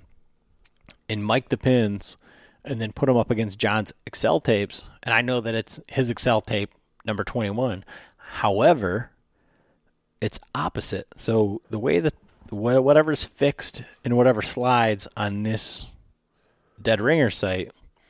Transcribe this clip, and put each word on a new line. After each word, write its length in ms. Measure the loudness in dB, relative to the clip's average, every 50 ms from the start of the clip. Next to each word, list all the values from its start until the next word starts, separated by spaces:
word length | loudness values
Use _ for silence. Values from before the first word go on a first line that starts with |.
| -20 _ -20 -20 _ _ _ _ _ _ _ _ _ _ _ _ _ -20 -20 _ _ -8
and 180 | -6 -4 0
mic'd 220 | 0 0 0 0 -2
the 60 | -4
pins 600 | 0 2 2 4 4 2 0 -2 -4 -8 -10 -12 _ _ -20 -20 -20 -20 _ _ _ -12
and 160 | -10 -8 -6
then 120 | -6 -6
put 160 | -4 -2 2 2
'em 80 | 4
up 140 | 2 2 0
against 280 | 0 -2 -2 -4 -4 -2
John's 340 | -2 0 0 0 -2 -4 -10 _ -14
Excel 320 | -10 -6 -2 0 2 0 2
tapes. 440 | 2 2 2 2 0 -4 -8 -12 -14 -16 -18 -10
And 120 | -4 0 0
I 80 | 0
know 180 | 0 0 -2 -4
that 140 | -2 -2 -4
it's 260 | -4 -4 -6 -8 -12 -10 -8
his 220 | -4 -2 -2 -2
Excel 300 | -2 -2 0 2 2 0
tape 300 | 0 -2 -4 -4 -4 -6 _ _ _ _ _ _ -8
number 200 | -6 -4 -4 -4
twenty-one. 600 | -6 -4 -4 -4 -4 -2 -2 -2 -4 -4 -6 -10 -16 -20 -20 -20 -20 _ _
However, 920 | -20 -14 -8 -2 0 2 4 6 6 6 6 4 2 -2 -2 -2 -4 -8 _ _ _ _ _ _ _ _ _ _ _ _ _ _ _ _ _ _ _ _ _ -6
it's 180 | -6 -6 -6 -8 -12 _ -8
opposite. 540 | -6 -6 -4 -4 -4 -4 -4 -4 -4 -8 _ -14
So 460 | -8 -2 0 2 2 2 2 -2 -8 _ -10
the 80 | -8 -4
way 200 | 0 2 2 2
that 140 | 2 0 -4 _ _ _ _ _ -16 -12
wha-, 300 | -8 -4 0 2 2 4
whatever's 440 | 6 6 6 6 6 4 0 -4 -4
fixed 580 | -6 -2 0 0 0 0 -2 -6 -8 -8 -10 -16 -18 -16 _ -4
and 120 | 0 4
whatever 260 | 4 6 6 4 2
slides 640 | 0 -6 -4 -2 0 2 2 4 4 2 0 -2 -6 -10 -6
on 260 | -6 -4 -4 -4 -4
this 440 | -4 -2 -2 -2 -4 -6 -6 -8 -10 -14 -20 -20 _ _ _ _ _ _ _ _ _ _ _ _ _ _ _ -4
dead 200 | 0 0 2 2
ringer 300 | 4 2 4 4 4 2
sight 420 | 0 -2 -2 -2 -2 -2 -4 -8 -12 _ _ -20 _ _ _